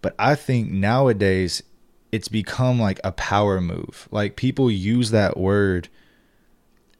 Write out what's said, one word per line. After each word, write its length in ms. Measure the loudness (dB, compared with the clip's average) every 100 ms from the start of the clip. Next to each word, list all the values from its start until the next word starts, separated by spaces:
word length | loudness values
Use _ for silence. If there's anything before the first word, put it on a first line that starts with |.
But 120 | -6 0
I 160 | 0 0
think 340 | 0 -2 -2
nowadays 920 | -2 0 2 2 2 2 2 0 -4 -10 -20 _ _ _
it's 160 | -8 -4
become, 540 | -4 -4 -2 0 2
like, 180 | 0 -2 -6
a 80 |
power 480 | -6 -2 2 2 0
move. 480 | -2 -6 -10 -16 -8
Like, 240 | -4 -4 -2
people 340 | -2 0 0
use 420 | 0 0 0 2
that 260 | 2 2 0
word 500 | 0 2 2 0 -4 _ _ _ _ _ _ _ _ _ _